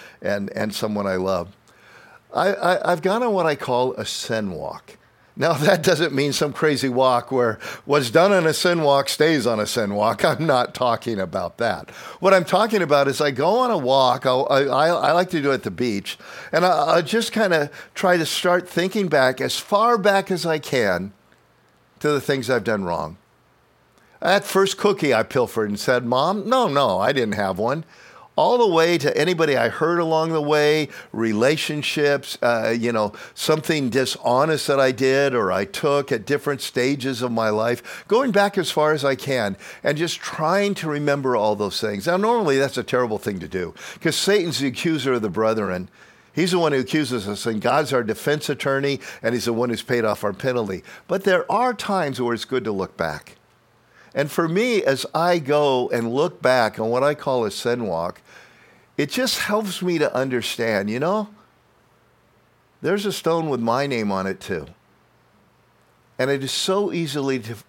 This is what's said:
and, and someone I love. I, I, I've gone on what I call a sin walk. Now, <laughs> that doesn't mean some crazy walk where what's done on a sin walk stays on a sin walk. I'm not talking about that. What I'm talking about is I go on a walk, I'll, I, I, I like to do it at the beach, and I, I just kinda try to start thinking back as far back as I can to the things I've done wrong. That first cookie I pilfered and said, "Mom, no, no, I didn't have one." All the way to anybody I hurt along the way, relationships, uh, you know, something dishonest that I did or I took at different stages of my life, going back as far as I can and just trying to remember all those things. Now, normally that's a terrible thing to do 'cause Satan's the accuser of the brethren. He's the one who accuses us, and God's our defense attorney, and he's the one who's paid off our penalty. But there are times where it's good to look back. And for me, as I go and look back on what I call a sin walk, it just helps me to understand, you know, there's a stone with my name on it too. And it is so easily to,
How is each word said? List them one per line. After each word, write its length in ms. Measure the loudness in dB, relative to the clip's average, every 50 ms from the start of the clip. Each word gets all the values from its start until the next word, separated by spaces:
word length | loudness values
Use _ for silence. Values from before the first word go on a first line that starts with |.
| -20 -20 -16 _
and, 300 | -4 -4 -4 -4 -4 -6
and 240 | -6 -4 -4 -4 -4
someone 320 | -4 -4 -4 -2 -2 -2 -2
I 80 | -2
love. 400 | 0 0 0 -2 -2 -4 -6 -12 _ _ _ _ _ -20 -20 -20 -20 -20 -20 -20 -20 _ _
I, 220 | -2 0 0 0 0
I, 380 | 0 0 0 0 2 0 0
I've 100 | 0 0
gone 220 | 0 0 0 0 0
on 100 | 0 0
what 120 | 0 0 0
I 80 | -2
call 380 | -2 -2 -2 0 0 0 0 -2
a 120 | -4 -6
sin 460 | -8 -8 -8 -6 -4 -4 -2 -2 -4
walk. 460 | -6 -6 -8 -10 -10 -12 -16 -20 -20 -20 _ _ _ _ _ _ _ -2
Now, 160 | 0 0 2
<laughs> 140 | 2 4 4
that 140 | 4 4
doesn't 320 | 4 4 4 4 2 0 2
mean 200 | 0 0 0 0
some 200 | 0 -2 -2 0
crazy 360 | 0 2 2 2 2 0 0
walk 420 | 2 4 4 4 4 2 0 0
where 260 | 0 0 2 2 0 -4 -8 -14 -14 -12 -2
what's 260 | 0 2 2 2 4
done 200 | 4 4 6 6
on 140 | 4 4 4
a 80 | 2 2
sin 300 | 2 2 2 2 2 4
walk 260 | 4 4 4 2 0
stays 380 | 0 2 2 4 4 2 2 0
on 120 | 0 0
a 60 | -2
sin 300 | -2 -2 -2 -2 -2 0
walk. 300 | 0 0 0 2 2 2
I'm 200 | 0 2 0 2
not 280 | 2 2 2 2 0 -2
talking 460 | -2 -2 0 0 -2 -2 -4 -4 -4
about 380 | -4 -4 -4 -6 -6 -6 -4 -2
that. 320 | -2 -2 -2 -4 -8 -14 -18 -18 -18 -18 -8 -2
What 140 | 2 4 4
I'm 120 | 4 4
talking 360 | 4 2 2 2 2 2 0
about 260 | 2 2 4 4 4 2
is 140 | 0 0
I 100 | 0 0
go 280 | 0 0 2 2 2 2
on 120 | 2 0
a 60 | 0 0
walk, 480 | 0 2 4 4 4 4 2 2 2
I'll, 200 | 2 2 2 2 2
I, 140 | 2 2 2
I, 240 | 2 2 2 2 2
I 220 | 2 2 2 2 2
like 160 | 2 2 0
to 100 | -2 -2
do 100 | 0 0
it 40 | 0
at 80 | 0 -2
the 80 | -6
beach, 460 | -6 -4 -2 -2 -2 -4 -6 -8 -12 -14 -16 -20 -18 -18 -8 -4
and 140 | 0 2 2
I, 300 | 2 2 2 2 2 2
I 60 | 2
just 300 | 2 2 0 -2 -2 -2
kinda 400 | 0 0 2 2 2 2 0 -2 -6 -12 -20 -16 -6
try 220 | -2 2 2 2 2
to 80 | 2
start 420 | 0 -2 -2 2 2 2 2 0 -2
thinking 400 | -2 -2 -2 0 0 -2 0 2
back 320 | 4 4 4 4 2 0
as 180 | -2 -4 -4 -6
far 400 | -2 0 0 2 4 4 2 4
back 340 | 4 2 2 2 2 0
as 140 | -4 -2 -2
I 140 | -2 -2 -2
can 540 | -2 -2 0 0 2 2 2 0 -2 -6 -10 _ _ _ _ _ _ _ _ _ _ _ _ _ _ _ _ -4
to 100 | -2 0
the 100 | 0 0
things 280 | 0 0 -2 0 0 0
I've 140 | 0 0 0
done 200 | 0 -2 -2 -2
wrong. 340 | -2 -4 -4 -4 -6 -10 -14 _ _ _ _ _ _ _ _ _ _ _ _ _ _ _ _ _ _ _ _
That 220 | 0 2 2 2 0
first 340 | 0 2 2 2 2 2 0
cookie 360 | 2 2 2 2 2 2 2
I 100 | 2 2
pilfered 460 | 2 0 0 0 0 0 -2 -2 -2
and 100 | -2 -2
said, 260 | 0 0 0 0 0
"Mom, 420 | 0 2 2 2 2 0 -2 -2 0
no, 200 | 0 2 2 2
no, 320 | 2 2 2 2 2 2
I 140 | 2 2 2
didn't 220 | 2 0 0 0
have 220 | 0 -2 -2 -2 0
one." 280 | -2 -2 -2 -4 -6 -10 -18 -20 -20 -20 -20 -20 -20 -6 _ 0
All 200 | 2 4 4 4
the 160 | 4 4 4
way 240 | 4 4 4 4 2
to 180 | 0 0 0
anybody 420 | 2 2 2 2 2 2 2 2 2
I 100 | 2 0
hurt 320 | 0 0 0 0 0 0
along 320 | 0 0 0 0 0 0
the 100 | -2 -2
way, 460 | 0 2 2 4 4 4 4 2 0 -4 -6 -12 -18 -10
relationships, 1300 | -6 -2 -2 0 2 2 4 2 2 2 -2 -4 -6 -4 -4 -4 -2 0 2 2 2 0 -2 -8 -6 -2
uh, 320 | 0 0 2 2 0 0 -2
you 180 | 0 0 0 0
know, 180 | 0 -2 -2 -4 -8 -16 -18 -12
something 540 | -6 -2 0 0 0 0 0 -2 0 0 0
dishonest 800 | 0 0 0 0 -2 -4 -2 0 2 2 2 2 0 0 0 0
that 120 | 2 2
I 140 | 2 2 2
did 420 | 2 2 2 4 4 2 2 2
or 160 | 0 0 0
I 140 | 0 0 -2
took 480 | -4 -4 -4 0 0 0 0 0 -2 -4
at 120 | -4 -2
different 360 | -2 -4 -2 -2 -4 -4 -4
stages 600 | -6 -6 -2 -2 0 0 0 -2 -4 -4 -4 -4
of 100 | -4 -4
my 180 | -2 0 0 0
life, 560 | 0 0 0 -2 -2 -4 -8 -12 -16 -16 -4 0
going 240 | 0 2 2 2
back 260 | 2 2 2 2 0 -2
as 140 | -4 -2
far 220 | 0 2 2 2 2
as 100 | 2 0
I 120 | 0 -2
can 420 | -2 -2 -2 -2 0 0 -2 -4 -6 -12 -18 -16 -6 -2
and 140 | -2 -2 0
just 220 | -2 -4 -4 -8
trying 560 | -10 -10 -6 -4 -2 0 0 2 0 0 -2
to 140 | -4 -4 -4
remember 460 | -4 -2 0 0 0 0 0 0 2
all 220 | 2 2 2 2 0
those 240 | -2 -4 -4 -4
things. 260 | -4 -4 -4 -4 -2 0
Now, 80 | 0
normally 420 | 2 2 2 0 2 2 2 2 2
that's 200 | 0 0 -2 -4
a 60 | -4
terrible 340 | -2 0 0 0 0 -2 -4
thing 220 | -4 -4 -6 -6
to 100 | -6 -6
do 240 | -6 -6 -6 -6 -8 -12 -16 -18 -10 -4
'cause 160 | -2 -2 0
Satan's 440 | 0 2 2 2 2 2 0 -2 -2
the 80 | -2 -4
accuser 460 | -2 -2 -2 -2 -2 0 0 0 0
of 80 | 0
the 80 | 0 -2
brethren. 600 | -2 0 0 0 0 0 -2 -2 -4 -6 -8 -10 _ -20 -20 -20 -20 _ _ _ _
He's 180 | -2 0 0
the 80 | 2 2
one 120 | 2 2
who 80 | 2 0
accuses 480 | 0 0 0 -2 0 -2 -2 -4 -4 -6
us, 180 | -8 -6 -4
and 160 | -4 -4 -2
God's 300 | 0 0 2 2 2 2
our 100 | 0 0
defense 460 | 0 -2 -4 -4 -2 -2 -2 -2 -2 -4
attorney, 540 | -6 -4 -2 -2 -2 0 0 -2 -4 -4 -8 -12 -14 -6
and 140 | -4 -2 -2
he's 100 | -2 -2
the 80 | -2 -2
one 160 | 0 0 -2
who's 140 | -2 -4 -4
paid 220 | -2 -2 0 0
off 180 | 0 0 -2 -4
our 100 | -6 -6
penalty. 500 | -4 -4 -2 -2 -2 -2 -4 -6 -8 -10 -14 -20 -20 -8
But 200 | -6 -6 -2 0
there 260 | 2 2 2 2 0
are 220 | 0 0 0 0 -2
times 480 | -4 -4 -4 -2 -2 -2 -2 -4 -4
where 120 | -2 -2 -2
it's 120 | -4 -4
good 180 | -4 -4 -4 -2
to 80 | -2
look 240 | -4 -4 -4 -6 -6
back. 400 | -6 -6 -4 -6 -8 -14 -18 -20 -20 _ _ _ _ _ _ _ _ _ _ _ _ -20 -8 -4
And 160 | -4 -4 -2
for 200 | -2 -2 -2 0
me, 340 | 0 0 0 0 0 0 2
as 220 | 0 0 0 -2 -4 -2
I 260 | 0 2 2 2 0
go 500 | 0 0 2 2 4 2 2 2 0 0
and 240 | -2 -2 -2 -2 0
look 280 | 0 0 -2 -2 0
back 360 | 2 2 4 4 2 2 0 -2
on 100 | -2 -2
what 140 | 0 0 2
I 100 | 0 0
call 320 | -2 -2 -2 0 0 0
a 60 | -2
sin 360 | -4 -4 -2 -2 -2 -2 -2 -4
walk, 340 | -4 -4 -4 -6 -8 -10 _ -20 -20 -20 -20 -20 _ _ _ _ _ _ _ _ _ -4
it 120 | -4 -2
just 300 | -2 -2 -2 -2 -2 -4
helps 420 | -4 -2 -2 -2 -2 -4 -6 -6
me 160 | -4 -2 0 0
to 140 | 0 0 0
understand, 760 | 0 -2 0 -2 -2 -4 -4 -4 -2 -2 0 0 0 0 -2
you 100 | -2 -2
know, 300 | -2 0 0 -2 -4 -6 -10 -18 _ _ _ _ _ _ _ _ _ _ _ _ _ _ _ _ _ _ _ _ _ _ _ _ _ _ _ _
there's 240 | -4 -2 -2 -2 -2
a 80 | -4 -6
stone 360 | -2 -2 0 0 0 0 -2
with 120 | -2 -2
my 260 | 0 0 0 0 0 -2
name 240 | -2 -2 -2 -2
on 160 | -2 -2 -2 -4
it 140 | -6 -6
too. 240 | -8 -8 -6 -6 -8 -10 -16 _ _ _ _ _ _ _ _ _ _ _ _ _ _ _ _ _ _ _ _ _ _ _ _ _ _ _ _ -4
And 100 | -2 0
it 140 | 0 -2 -4
is 80 | -4
so 400 | -6 -4 -2 -2 0 0 0 -2
easily 480 | -2 -4 -4 -4 -4 -4 -2 -2 -2 -4
to, 160 | -6 -8 -14 -14 -16